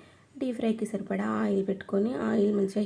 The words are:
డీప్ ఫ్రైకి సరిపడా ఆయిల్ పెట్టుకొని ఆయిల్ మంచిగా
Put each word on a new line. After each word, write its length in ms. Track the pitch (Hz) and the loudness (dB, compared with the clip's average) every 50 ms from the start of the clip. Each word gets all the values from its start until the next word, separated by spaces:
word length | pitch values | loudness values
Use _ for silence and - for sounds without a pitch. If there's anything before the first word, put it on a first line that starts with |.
| - - - - - _ - 269 | -10 -18 -20 -20 -20 _ -8 -4
డీప్ 160 | 269 254 240 226 | -4 -4 -2 0
ఫ్రైకి 280 | - 226 220 220 220 208 | 0 0 0 0 -2 -4
సరిపడా 340 | - 196 196 - 196 190 208 220 220 214 | -4 -6 -4 -4 -4 -2 -2 0 0 0
ఆయిల్ 220 | 220 208 202 196 190 196 | 2 2 2 2 2 0
పెట్టుకొని 420 | 196 196 - - - 196 208 233 262 277 - | -2 -4 -4 -2 0 2 2 2 0 -2 0
ఆయిల్ 260 | 220 220 220 202 208 208 202 | 0 2 4 4 4 4 2
మంచిగా 240 | 196 190 - 208 208 | 0 0 0 -2 0